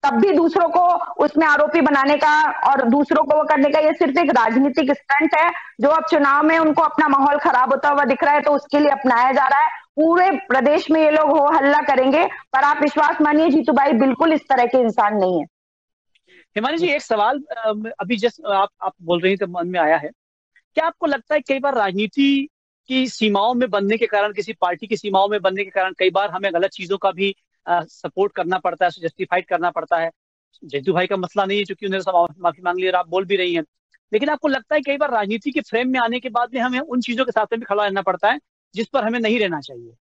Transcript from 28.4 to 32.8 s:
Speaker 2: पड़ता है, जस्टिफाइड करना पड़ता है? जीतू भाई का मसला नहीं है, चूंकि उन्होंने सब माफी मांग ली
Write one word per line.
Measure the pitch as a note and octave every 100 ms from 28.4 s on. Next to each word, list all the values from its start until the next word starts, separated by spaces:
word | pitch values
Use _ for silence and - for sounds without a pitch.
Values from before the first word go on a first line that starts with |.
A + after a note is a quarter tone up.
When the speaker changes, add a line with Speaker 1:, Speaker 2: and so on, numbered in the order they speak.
| F3 F#3
Speaker 2:
पड़ता | F#3 E3+ F3+
है, |
जस्टिफाइड | E3+ E3 _ F#3 F3+ F3
करना | E3+ F3
पड़ता | E3 D#3+ E3+
है? | E3 - _ _ _ _
जीतू | - C#3+ C3+
भाई | E3+ F#3
का | G3
मसला | F3+ G3+ G3
नहीं | G3+
है, |
चूंकि | F#3+ G3 G3+
उन्होंने | F#3+
सब | F#3 F3+ E3+ D#3+
माफी | F3 D#3+ F3+
मांग |
ली | F3+